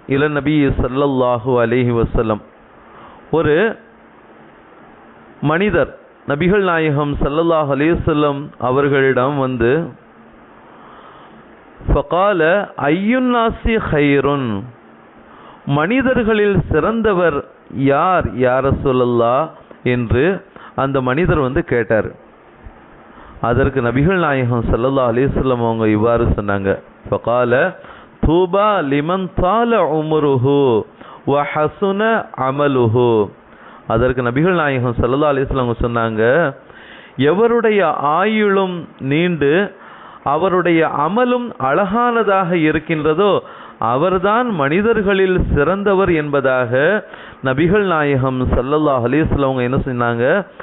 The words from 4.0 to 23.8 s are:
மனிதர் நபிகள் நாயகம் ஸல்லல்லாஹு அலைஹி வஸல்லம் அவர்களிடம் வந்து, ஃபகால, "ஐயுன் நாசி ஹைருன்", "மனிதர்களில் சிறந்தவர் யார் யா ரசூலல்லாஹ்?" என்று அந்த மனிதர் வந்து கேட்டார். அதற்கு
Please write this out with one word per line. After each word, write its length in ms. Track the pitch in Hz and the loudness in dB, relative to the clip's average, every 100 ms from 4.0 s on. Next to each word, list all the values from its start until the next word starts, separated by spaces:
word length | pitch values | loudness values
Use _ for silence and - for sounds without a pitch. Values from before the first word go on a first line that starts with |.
| - - - - - - - - - - - - - - | -20 -20 -20 -20 -20 -20 -20 -20 -20 -20 -20 -20 -20 -6
மனிதர் 580 | - 165 208 170 127 - - - - | -2 0 2 0 -2 -6 -20 -14 -8
நபிகள் 340 | 143 175 208 | -2 2 2
நாயகம் 520 | 185 165 156 143 143 | 0 0 0 0 -2
ஸல்லல்லாஹு 560 | 143 147 147 165 160 143 139 | -2 -2 0 0 0 0 0
அலைஹி 200 | 156 170 | 0 0
வஸல்லம் 440 | 170 151 147 139 147 - | 0 0 0 -2 -8 -6
அவர்களிடம் 800 | 123 131 143 139 135 123 131 143 | -2 0 2 2 2 2 0 0
வந்து, 600 | 131 123 117 151 165 - - - - - - - - - - - - - - - - - - - - | -2 0 0 0 -2 -12 -20 -20 -20 -20 -20 -20 -20 -20 -20 -20 -20 -20 -20 -20 -20 -20 -20 -10 0
ஃபகால, 720 | 147 - 170 202 190 156 202 - - | 0 2 0 2 2 2 2 -2 -4
"ஐயுன் 600 | 143 175 208 254 254 240 | -2 0 0 0 0 0
நாசி 440 | 226 - 233 220 - | 0 -2 -2 -2 0
ஹைருன்", 720 | 151 143 139 139 143 123 101 123 - - - - - - - - - - | 0 2 2 0 -2 -4 -6 -8 -18 -20 -20 -20 -20 -20 -20 -20 -14 -4
"மனிதர்களில் 880 | 143 165 254 254 247 220 214 208 190 - | -2 0 0 0 0 0 2 2 0 0
சிறந்தவர் 720 | 156 180 226 214 180 170 143 - - - | 0 0 0 0 2 0 -2 -8 -18 -14
யார் 600 | 127 135 139 180 175 123 | -2 0 2 2 0 -2
யா 360 | 95 123 131 135 | 0 0 2 0
ரசூலல்லாஹ்?" 800 | 131 143 127 123 120 117 131 160 - - - | 0 0 2 2 2 2 2 -2 -8 -20 -8
என்று 600 | 127 123 113 120 165 185 - - - | -2 -2 0 2 2 -2 -8 -20 -12
அந்த 260 | - 135 135 | -6 -2 -2
மனிதர் 380 | 127 135 180 160 | -2 0 0 0
வந்து 260 | 127 151 | 0 -4
கேட்டார். 460 | 165 120 110 110 98 - - - - - - - - - - - - - | -2 -2 0 0 -2 -10 -20 -20 -20 -20 -20 -20 -20 -20 -20 -20 -20 -8
அதற்கு 400 | 113 123 139 135 | -2 0 0 0